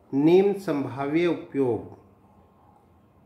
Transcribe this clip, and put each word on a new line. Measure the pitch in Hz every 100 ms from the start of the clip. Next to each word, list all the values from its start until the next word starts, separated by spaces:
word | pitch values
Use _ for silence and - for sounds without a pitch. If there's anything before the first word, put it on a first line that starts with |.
| _
निम्न | 135 151 180 202
संभाव्य | 196 - 143 127 120 139 160 175
उपयोग। | 156 - 135 127 104 - - - _ _ _ _ _ _ _ _ _ _ _